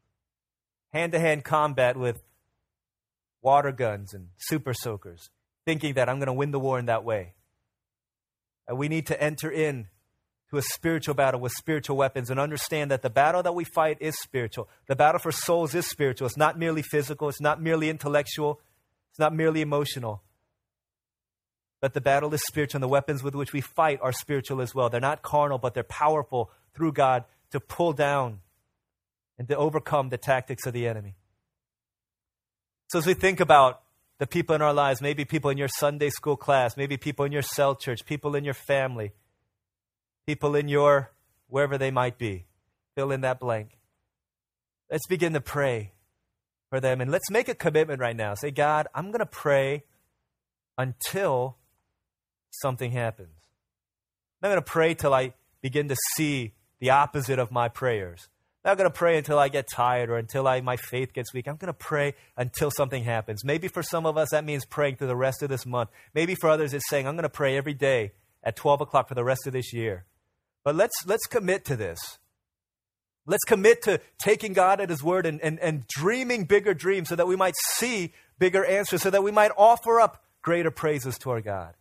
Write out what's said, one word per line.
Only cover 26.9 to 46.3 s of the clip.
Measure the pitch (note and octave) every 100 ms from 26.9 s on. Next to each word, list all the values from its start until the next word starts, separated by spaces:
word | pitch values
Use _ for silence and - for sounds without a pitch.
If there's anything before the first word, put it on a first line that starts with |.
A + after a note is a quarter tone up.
God | D3+ C3+ B2+ A#2 _ _
to | -
pull | - - F3
down | D3 C#3+ C#3+ B2 G#2 - _ _ _ _ _ _ _ _ -
and | A#2+
to | C#3+
overcome | D3+ D3+ - D3+ C3
the | B2+
tactics | - C3 - B2 -
of |
the | A#2+ A#2
enemy. | A2 G2+ F#2+ _ _ _ _ _ _ _ _ _ _ _ _ _ _ _ _ -
So | -
as | D#3+
we |
think | F#3 F#3 F#3+
about | E3+ D3 C3 B2 _ _ _ _
the | C#3+
people | F3 E3 D#3
in |
our | D3+
lives, | D3 C#3 C3
maybe | C#3 D3 C#3+
people | D#3+ C#3+
in | C#3
your | C#3
Sunday | - D3 D3 D3
school | - D3+ C#3
class, | - C#3 B2 C3
maybe | C#3 C#3
people | - - C#3+
in |
your | D3
cell | C3+ - C#3 C3+
church, | - A#2 -
people | D3 D3 C#3+
in | C#3+
your |
family, | C3+ - C#3 C3 A#2+ G#2 - _ _ _ _ _ _ _ _ _ _ -
people | D3 D3 D3
in | D3
your, | C#3+ C#3+ C#3+ C3 _ _ _ _
wherever | C3 C#3+ C#3
they | C3+
might | C3 B2 A2+
be, | A2+ F#2+ F2 _ _ _ _ -
fill | C#3
in | C3
that | C3 B2+
blank. | B2 A2+ G#2+ _ _ _ _ _ _ _ _ _ _ _ _
Let's | D#3 -
begin | F#3 E3+
to | D#3
pray | - D3 C#3 A#2 G2+ - _ _ _